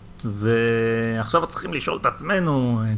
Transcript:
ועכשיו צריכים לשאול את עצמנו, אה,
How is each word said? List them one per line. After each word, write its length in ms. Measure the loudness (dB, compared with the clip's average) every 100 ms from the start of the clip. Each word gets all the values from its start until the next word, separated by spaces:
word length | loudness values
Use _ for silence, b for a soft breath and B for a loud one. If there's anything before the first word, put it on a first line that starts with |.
| -14 -10
ועכשיו 1200 | -6 -2 2 4 4 2 2 0 0 -2 0 0 0
צריכים 280 | -4 -6
לשאול 240 | -4 -4 -2
את 60 | -2
עצמנו, 760 | -2 -2 0 2 2 2 2
אה, 80 | 0